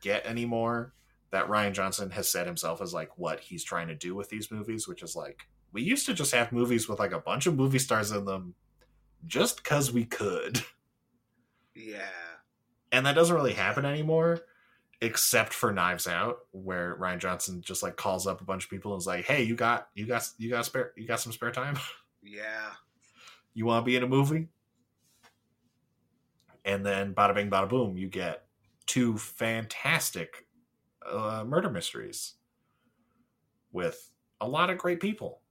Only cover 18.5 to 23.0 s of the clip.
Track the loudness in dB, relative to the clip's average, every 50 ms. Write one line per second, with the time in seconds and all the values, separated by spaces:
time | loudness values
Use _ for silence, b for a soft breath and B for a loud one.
18.5 | -6 -6 -6 -8 -10 -8 -6 -6 -6 -4 -4 -4 -4 -2 0 0 0 2 2 0
19.5 | 0 2 2 2 2 0 -2 -8 -10 -8 -4 -2 -2 -2 -2 -4 -8 -8 -6 -2
20.5 | -2 -2 -2 -2 -2 -2 -4 -4 -6 -10 -6 -4 -2 -2 -2 -4 -6 -6 -4 -4
21.5 | -4 -4 -4 -4 -4 -6 B B B B B B _ _ -20 -18 -14 -10 -10 -8
22.5 | -8 -8 -8 -10 -12 -16 _ _ _ _